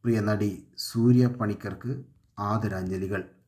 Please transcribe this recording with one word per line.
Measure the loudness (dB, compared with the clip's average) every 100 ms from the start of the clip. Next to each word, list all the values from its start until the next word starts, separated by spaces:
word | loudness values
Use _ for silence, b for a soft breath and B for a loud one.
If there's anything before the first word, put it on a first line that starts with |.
പ്രിയ | 2 2
നടി | 2 0 0 -4 -16 -14
സൂര്യ | -6 2 6 6 6
പണിക്കർക്ക് | 2 -4 -4 -8 -8 -8 -10 -12 _ _ -6
ആദരാഞ്ജലികൾ. | -2 0 -2 -4 -4 -4 -4 -6 -8 _